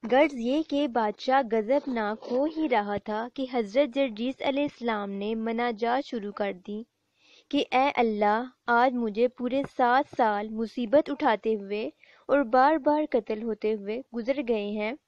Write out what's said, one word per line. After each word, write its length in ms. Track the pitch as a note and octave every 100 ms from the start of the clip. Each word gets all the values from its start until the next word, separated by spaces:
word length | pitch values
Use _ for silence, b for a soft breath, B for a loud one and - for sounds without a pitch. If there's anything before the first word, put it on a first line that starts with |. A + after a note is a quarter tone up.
गर्ज 300 | A3+ B3 D#4 C#4
ये 260 | A#3 C#4+
कि 240 | D#4+ C#4+ C#4+
बादशाह 540 | A#3 G#3+ G#3 - C4+
गजबनाक 840 | B3 A3 G#3 C#4 C#4+ A#3 G#3 A3
हो 200 | - B3 D4
ही 220 | D#4+ D#4
रहा 300 | A#3 G3+ G3+
था 300 | - G#3+ A#3+
कि 160 | - B3+
हज़रत 440 | B3 G#3 A3 C#4+
जर्जीस 520 | C4 C#4 G#3 A#3+ C4
अलैहिस्सलाम 680 | - C4+ C#4+ - A#3 G#3+ G3+
ने 240 | G3 G#3 A3+
मनाजात 680 | A3 A3+ A#3+ G#3+ A#3 B3
शुरू 280 | C#4+ A#3+ G#3
कर 200 | - G3+
दी 320 | F#3 F#3 G#3 A#3 _ _ b b b b
कि 140 | C#4+ -
"ए 160 | B3+ C#4 -
अल्लाह, 460 | A#3 G#3 G#3 G#3+ B3+ _ -
आज 220 | A#3 B3+
मुझे 340 | B3 A3+ G3+ B3
पूरे 360 | - B3 C4+ C4+
सात 400 | - B3 B3+ D4
साल 420 | - A3+ G#3 G#3+
मुसीबत 600 | A3 A3 - A#3 C4+ D#4
उठाते 440 | C#4+ D4 G#3+ A3
हुए 280 | A3 G3 G#3 B3 - b b b
और 140 | C#4+
बार-बार 600 | A#3+ B3+ C4+ D#4+ C4+ D4+ D4+
कत्ल 360 | B3 G#3 G#3+
होते 300 | A3+ G#3+ G#3+
हुए 260 | G#3+ G3 A3+ C4+
गुजर 280 | A#3 A3+ C4+
गए 280 | A#3+ A3+ G3+
हैं। 260 | G#3+ G#3+ C#4+